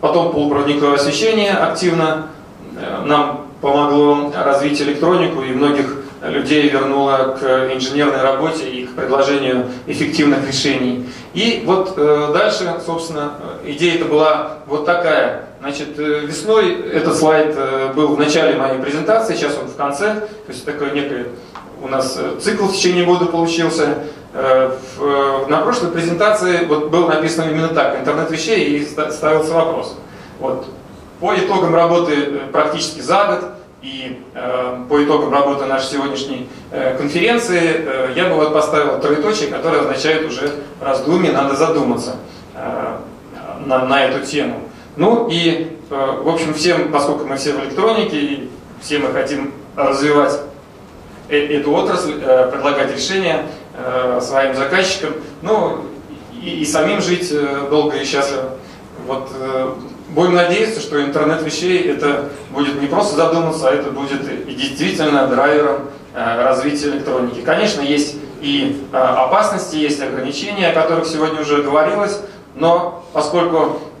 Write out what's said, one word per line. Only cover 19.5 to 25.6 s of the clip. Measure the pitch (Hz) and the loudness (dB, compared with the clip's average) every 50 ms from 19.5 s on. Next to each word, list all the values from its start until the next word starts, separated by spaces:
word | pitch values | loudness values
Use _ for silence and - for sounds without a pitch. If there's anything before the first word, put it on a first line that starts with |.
| 147 139 | -2 -4
он | 127 | -6
в | 127 - | -8 -6
конце. | - 147 139 143 - 202 214 214 214 | -4 -4 -4 -2 -2 -2 -2 -2 -2
То | 214 208 - - - - | -6 -8 -12 -14 -16 -14
есть | - - - | -14 -10 -8
такой | 151 143 147 147 139 | -8 -6 -4 -4 -2
некий | 147 143 143 - - 120 117 - - - - - - - - - - - | -2 -2 -2 -2 -4 -6 -6 -8 -10 -14 -16 -16 -18 -18 -18 -18 -16 -14
у | - - | -8 -4
нас, | - - - - - | -2 -2 -2 -2 -4
э, | - 151 139 117 - | -4 -6 -6 -6 -2
цикл | - 202 214 196 202 | -2 -2 0 2 0
в | 190 | 0
течение | 190 - - 180 180 175 175 | 0 2 2 2 4 4 4
года | 170 175 175 175 | 4 4 2 2
получился. | 170 160 165 165 165 165 165 165 160 160 165 151 143 143 147 - - - - - - - 131 | 0 2 0 0 0 2 0 0 0 2 0 0 0 0 -2 -6 -10 -12 -14 -18 -12 -6 -4
Э, | 131 131 131 131 131 131 131 131 - - - | 2 4 4 4 4 2 0 -6 -10 -14 -10
в, | 135 | -4
э, | 139 143 139 139 139 139 135 135 135 143 | -2 0 2 2 2 2 0 0 0 0
на | 151 160 | 0 2